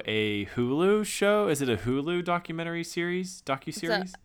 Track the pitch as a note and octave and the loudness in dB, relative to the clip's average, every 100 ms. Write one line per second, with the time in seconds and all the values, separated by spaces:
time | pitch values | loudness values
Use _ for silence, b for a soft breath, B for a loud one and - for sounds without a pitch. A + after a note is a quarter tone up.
0 | - G#2+ G#2+ G#2 G2 - A#2+ C#3+ F#3 G#3+ | 0 0 2 0 -2 -2 0 2 4 4
1 | G3+ - G3+ G#3 G3+ D3 C3+ G#2+ A#2 C3+ | 2 0 2 4 4 2 2 0 2 0
2 | D3 F3 F3 F3 F3 E3 E3 E3+ E3 - | 0 -2 0 -2 -2 -6 -4 -4 -4 -2
3 | E3+ F3+ F#3 - - C3+ - - E3 G#3 | -2 -2 -4 -8 -4 -4 -4 -6 0 0
4 | F#3 - | -2 -10